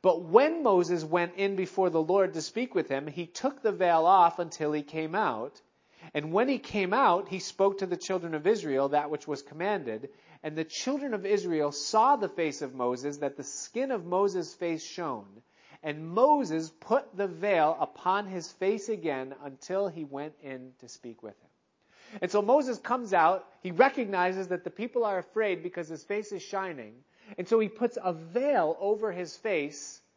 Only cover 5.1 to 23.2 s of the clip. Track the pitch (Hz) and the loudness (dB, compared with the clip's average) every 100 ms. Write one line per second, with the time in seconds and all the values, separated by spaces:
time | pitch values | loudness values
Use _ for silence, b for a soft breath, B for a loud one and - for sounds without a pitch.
5.1 | 185 190 113 131 - _ _ B B 165 | -2 -2 -2 -8 -12 _ _ B B -8
6.1 | 151 151 180 254 262 - 208 185 226 220 | -6 0 0 2 0 -2 -2 0 4 4
7.1 | 175 196 190 - - 196 196 185 180 - | 4 0 -8 -8 2 2 2 -4 -4 -4
8.1 | 185 170 156 165 220 156 135 139 147 147 | -4 -2 -2 0 0 0 0 2 0 0
9.1 | 151 - 143 - 151 190 202 123 110 135 | -6 -6 -8 -8 -4 -2 -2 -4 -8 -10
10.1 | b b b 156 156 160 - - 277 277 | b b b -8 -6 -6 -6 -4 -4 -4
11.1 | 214 190 202 180 156 147 147 - 226 240 | -4 0 0 0 0 0 -2 0 4 4
12.1 | 285 190 - 160 139 139 127 123 123 139 | 4 0 -2 -2 -2 -8 -2 -2 -2 -6
13.1 | 143 143 143 131 - - 226 269 226 170 | -4 -6 -6 -12 -12 -8 -6 -4 -4 -2
14.1 | 180 202 180 160 - 175 160 - - 165 | 0 2 0 -8 -6 -4 -4 -8 -8 -6
15.1 | 117 101 104 _ b b b 156 151 160 | -8 -10 -20 _ b b b -10 -8 -4
16.1 | 185 269 294 202 160 160 _ - 262 - | 4 6 4 2 -4 -4 _ 0 0 0
17.1 | 185 196 165 202 180 151 160 147 - 180 | -4 -4 -2 2 4 4 2 -4 -2 0
18.1 | 196 202 185 160 - 185 220 214 208 160 | 0 -2 -8 -10 -2 -2 0 -4 -4 -2
19.1 | 135 131 135 143 135 - 190 202 165 147 | -4 -6 -12 -14 -14 -4 -2 -2 -4 -10
20.1 | 139 151 151 143 131 127 127 123 - 123 | -8 -10 -12 -14 -12 -14 _ -20 -16 -16
21.1 | 110 110 - _ _ _ _ B B B | -14 -16 -18 _ _ _ _ B B B
22.1 | 208 180 208 202 277 262 233 - 254 226 | -8 0 0 4 4 4 -6 -4 -4 2
23.1 | 180 | 4